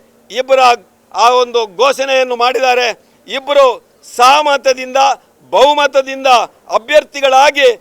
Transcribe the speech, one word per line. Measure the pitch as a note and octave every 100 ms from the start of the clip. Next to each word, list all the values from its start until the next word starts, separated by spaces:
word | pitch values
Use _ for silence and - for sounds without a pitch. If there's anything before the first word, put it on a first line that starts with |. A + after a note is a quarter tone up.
| _ _ -
ಇಬ್ಬರ | G#3 C4 C4 B3 A#3+ F#3 _ _ F3+
ಆ | A#3 B3+
ಒಂದು | B3 A#3 A3 F3
ಘೋಷಣೆಯನ್ನು | C4+ B3 C4+ C4 B3+ A#3+
ಮಾಡಿದ್ದಾರೆ. | A#3+ B3 C4 B3 A#3+ G3 _ _ -
ಇಬ್ಬರು | A#3+ C4+ C#4+ C4+ F#3+ _ _ - -
ಸಹಮತದಿಂದ | B3 C#4+ D4+ C#4 C4+ B3+ B3+ B3+ C#4 A#3 _ _ B2+
ಬಹುಮತದಿಂದ | F3+ C4+ D4 C#4+ C#4 C4+ C4+ C4+ A#3+ F#3 _ - G3+
ಅಭ್ಯರ್ಥಿಗಳಾಗಿ | A3+ D4+ C#4+ C#4+ C4+ C4 D4 C#4+ C4 G#3